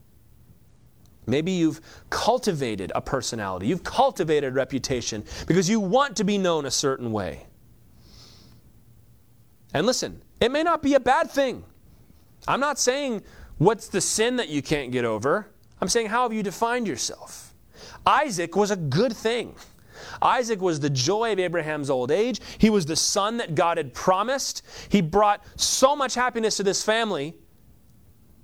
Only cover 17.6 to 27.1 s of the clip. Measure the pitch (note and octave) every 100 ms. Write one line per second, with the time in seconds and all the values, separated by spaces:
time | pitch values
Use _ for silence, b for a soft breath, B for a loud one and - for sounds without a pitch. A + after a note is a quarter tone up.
17.6 | _ B B B - A#3 D4 F3 E3+ F#3+
18.6 | G#3 G3+ D3+ C#3 B3+ A3+ A3 A#3+ B2 -
19.6 | - - B B B B E3 A#3+ A#3 G#3
20.6 | F3+ D3+ C#3+ C3+ B2 G#3 A#3 F#3+ F3+ E3+
21.6 | D#3 D3+ C#3 C3 B2 F3+ A#3+ A3 B B
22.6 | A3 G#3 D3+ D#3 - G#3 G3+ A#3 F#3+ D3+
23.6 | E3+ E3+ C#3 - - F#3 A3 C4+ - -
24.6 | - B B G3+ D#3+ G3 G#3 G3+ - B
25.6 | - - C4+ D4 C4 A#3+ B3 A#3 A3 -
26.6 | G3 F3 - A3 A3+